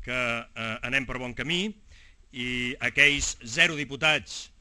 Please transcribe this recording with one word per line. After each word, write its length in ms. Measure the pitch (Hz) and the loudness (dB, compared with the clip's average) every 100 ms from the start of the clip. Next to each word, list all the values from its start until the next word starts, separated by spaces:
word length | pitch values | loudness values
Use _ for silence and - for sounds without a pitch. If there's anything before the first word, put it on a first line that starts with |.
que, 100 | - | -4
eh, 680 | 127 120 117 117 - 113 113 | -2 0 -2 -6 -8 -6 -6
anem 240 | 120 135 123 | -2 -2 -2
per 140 | 127 | -6
bon 160 | 123 120 | -6 -6
camí 400 | 127 175 208 208 - - - - - | -2 -2 -2 -6 -20 -20 -20 -20 -18
i 440 | 127 123 123 123 135 | -8 -4 -2 -2 -2
aquells 580 | 123 131 143 143 - - 120 | -2 6 6 6 -2 -6 -8
zero 300 | 131 170 151 | 2 2 2
diputats 760 | 127 135 156 147 - - - - | -6 0 2 2 -2 -14 -14 -18